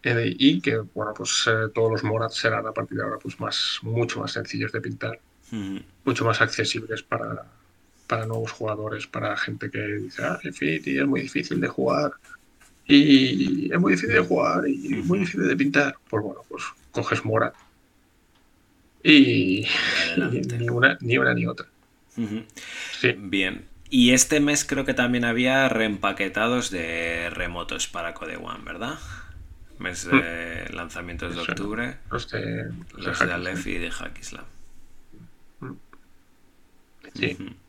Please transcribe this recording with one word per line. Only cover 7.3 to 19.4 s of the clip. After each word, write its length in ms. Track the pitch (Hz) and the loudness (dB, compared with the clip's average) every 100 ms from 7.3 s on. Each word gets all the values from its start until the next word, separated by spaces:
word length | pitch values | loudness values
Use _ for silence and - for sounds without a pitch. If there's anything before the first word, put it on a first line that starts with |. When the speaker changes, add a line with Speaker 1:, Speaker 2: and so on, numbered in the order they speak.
| 110 - - _ _ _ _ - | -8 -12 -20 _ _ _ _ -4
Speaker 1:
para 200 | 113 110 | -4 -2
nuevos 260 | 113 110 | -4 -4
jugadores, 560 | - 110 107 107 110 - | -4 -4 -4 -4 -6 -6
para 280 | - 107 104 | -4 -4 -2
gente 340 | - 107 101 | -4 -4 -6
que 80 | 107 | -4
dice, 440 | 107 104 92 - | -4 -4 -6 -4
"Ah, 160 | - - | -4 -2
Infinity 560 | - - - 156 143 135 | -6 -2 -2 0 0 0
es 80 | 139 | 2
muy 140 | 135 | 0
difícil 380 | 135 - - - | 0 -4 -2 -2
de 60 | - | -2
jugar. 420 | - 131 147 147 - - - _ _ - _ - | 0 2 2 0 -4 -20 -20 _ _ -20 _ 6
Y 840 | 143 147 135 131 - - - - | 8 10 8 8 2 2 2 2
es 60 | 175 | 2
muy 140 | 196 | 4
difícil 200 | 185 - 90 | 2 4 2
de 40 | 175 | 4
jugar 420 | 175 156 - - | 2 2 2 0
y 220 | 139 - | -2 -2
muy 100 | - | -2
Speaker 2:
Ujú. 160 | - 190 175 | 2 2 2
Speaker 1:
difícil 220 | 196 185 | 0 2
de 80 | - | 4
pintar". 400 | 139 143 139 - _ | 4 4 2 -2 _
Pues 120 | 110 | -2
bueno, 200 | 107 - - | -2 -8 -12
pues 140 | - - - - | -10 -10 -12 -6
coges 320 | - - 110 110 | -4 0 0 2
Morat. 300 | 110 117 - - _ _ _ _ _ _ _ _ _ _ _ _ _ | 2 2 -2 -20 _ _ _ _ _ _ _ _ _ _ _ _ _
Y, 580 | - 151 127 92 | 8 8 10 6